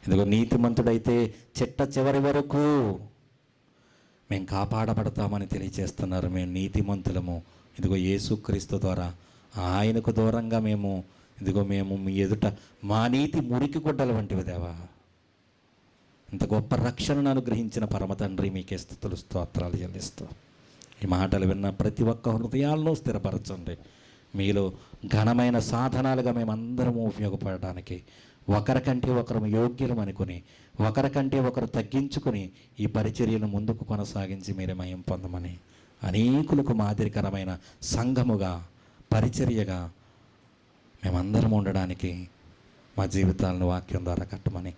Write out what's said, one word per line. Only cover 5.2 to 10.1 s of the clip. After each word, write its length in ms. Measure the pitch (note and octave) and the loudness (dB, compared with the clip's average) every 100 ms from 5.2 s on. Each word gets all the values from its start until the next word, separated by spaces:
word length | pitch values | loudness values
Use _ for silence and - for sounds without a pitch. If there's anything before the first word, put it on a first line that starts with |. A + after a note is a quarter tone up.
| G#2 G#2 F#2+ | -2 -2 -4
తెలియజేస్తున్నారు. 840 | G2 F#2+ - F#2 - F#2 F#2 F2+ | -4 -4 -4 -6 -4 -2 -2 0
మేము 240 | F#2 F2+ | -2 -2
నీతిమంతులము, 920 | F#2 F#2+ G2+ G2 G2+ F#2 F2+ F2+ E2+ - - _ - | -2 0 0 0 -2 -2 -2 -4 -6 -8 -20 _ -4
ఇదిగో 160 | F#2+ F#2+ | 0 2
యేసుక్రీస్తు 840 | F#2 G2 - G#2+ - G#2 - G2 | 2 2 0 -2 0 -4 -2 -2
ద్వారా 380 | F#2+ F2+ F2 F2 - - _ G#2 | 0 0 -2 -8 -18 -20 _ -4
ఆయనకు 540 | F2+ F#2+ G#2+ A2+ A2 | 0 2 4 2 0